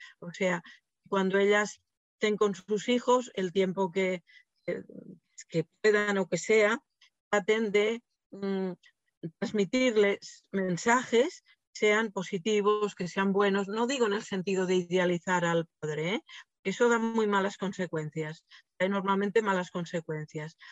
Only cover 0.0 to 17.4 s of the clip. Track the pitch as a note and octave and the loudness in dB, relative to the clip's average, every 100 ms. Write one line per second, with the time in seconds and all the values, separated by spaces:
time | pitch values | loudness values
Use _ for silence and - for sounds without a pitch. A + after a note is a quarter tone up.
0 | - - F3 - F#3 F3 - - _ _ | -20 -16 -14 -4 -2 -2 -6 -20 _ _
1 | - G3 F#3+ G3 G3+ G#3 G#3 - _ _ | -4 -2 2 2 4 4 2 -6 _ _
2 | _ - G#3+ G#3 G#3 F#3 - G#3 - B3 | _ -4 -2 2 0 -2 -4 -4 0 -2
3 | A#3+ B3+ B3 - F#3 F#3+ F#3 F#3 F#3+ F#3+ | 2 2 0 -6 -2 0 0 0 -2 -2
4 | F#3 F#3 _ - _ _ - - - - | -2 -4 _ -20 _ _ -8 -8 -8 -18
5 | - - _ - - E3 D#3+ _ G#3+ G#3 | -20 -20 _ -20 -6 -4 -4 _ 2 4
6 | G#3 G3 F3 F3+ - A3 G#3 A3+ _ _ | 2 0 0 -2 2 4 4 2 _ _
7 | _ _ - G#3 F#3+ A3 A3 G#3 G#3+ A#3 | _ _ -2 -2 2 0 2 2 2 -2
8 | _ _ _ G3 G3 F#3+ F#3+ F3+ _ _ | _ _ _ -8 -4 -2 -4 -6 _ _
9 | _ - E3 - A3 G#3+ F#3+ B3+ B3+ G#3+ | _ -14 -12 -8 -4 -2 0 2 2 4
10 | G3+ G3 - - _ G3 F#3 E3+ A#3 B3 | 2 0 -8 -20 _ -4 -2 -2 2 2
11 | A#3+ A#3 D4+ - _ _ _ - G#3+ G#3 | 2 2 2 -2 _ _ _ -2 2 2
12 | A3+ F#3+ F3 G3 G#3+ G#3 G3+ G#3 G#3 - | 0 -4 -6 -4 0 2 2 2 -2 -6
13 | F3 G3 G3 G3 G3+ G3 G3 A3 A#3+ C#4 | -6 -2 0 4 2 2 -2 -2 -2 0
14 | A3 G#3 - G3 F#3 F#3+ F#3 F#3 F3 F3+ | 0 0 -4 -4 -2 0 2 0 2 0
15 | F3 F3 - F3+ E3+ E3+ D#3+ - D3+ D3+ | 2 0 0 0 2 0 -2 -8 -8 -4
16 | E3 A#3 - - - _ F#3+ G3 A#3+ A#3 | -4 -4 -8 -20 -20 _ -6 2 2 2
17 | A3+ A3+ G#3+ G3+ | 0 0 2 2